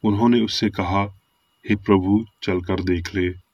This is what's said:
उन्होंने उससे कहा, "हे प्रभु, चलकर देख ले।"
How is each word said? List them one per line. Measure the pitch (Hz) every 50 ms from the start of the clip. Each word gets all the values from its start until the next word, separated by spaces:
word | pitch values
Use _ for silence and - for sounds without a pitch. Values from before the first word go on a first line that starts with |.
| -
उन्होंने | 107 101 101 117 120 117 117
उससे | 110 107 - - 113 104
कहा, | - - 95 90 98 98 101 101 - _ _ _ _ _ _ _ _ _ _ -
"हे | 107
प्रभु, | 104 101 - 101 95 92 95 101 107 113 - _ _
चलकर | - - 95 90 87 90 95 90
देख | 92 92 90 87 87 - -
ले।" | 95 90 90 87 90 _ _